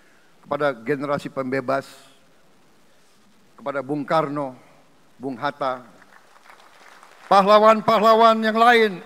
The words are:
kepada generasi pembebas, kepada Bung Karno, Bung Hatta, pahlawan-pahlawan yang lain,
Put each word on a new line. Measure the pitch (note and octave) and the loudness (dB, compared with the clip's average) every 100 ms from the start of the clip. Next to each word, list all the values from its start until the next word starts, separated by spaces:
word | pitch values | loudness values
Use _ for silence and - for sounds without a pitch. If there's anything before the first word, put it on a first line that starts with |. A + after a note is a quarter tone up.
| _ _ _ _ | _ _ _ _
kepada | - C#3+ D3 | -10 -4 -4
generasi | A#2 A2+ C#3+ C#3+ C#3+ C3 | -4 -6 -6 -6 -8 -8
pembebas, | C3+ C3 C3+ B2+ C3+ - - - _ _ _ _ _ _ _ _ _ _ _ _ _ _ _ | -10 -6 -6 -6 -8 -8 -20 -20 _ _ _ _ _ _ _ _ _ _ _ _ _ _ _
kepada | A#2+ C#3 | -10 -10
Bung | C3 D3 C3+ | -8 -10 -2
Karno, | D#3+ D3 D3 C#3 B2+ _ _ _ _ _ _ | -2 -2 -6 -10 -12 _ _ _ _ _ _
Bung | C3 | -14
Hatta, | A#2+ C#3+ - C3+ B2+ A#2 _ _ - _ _ _ - _ _ - - - - - | -8 -10 -6 -8 -8 -14 _ _ -20 _ _ _ -20 _ _ -20 -20 -20 -20 0
pahlawan-pahlawan | G3 F#3+ G#3+ A3 A3 G#3+ A3 A3 A3 A3+ A3+ | 2 6 6 6 4 2 2 4 4 4 2
yang | A3 | -2
lain, | G#3+ A#3 A#3 A3 F3 | 2 4 4 2 -4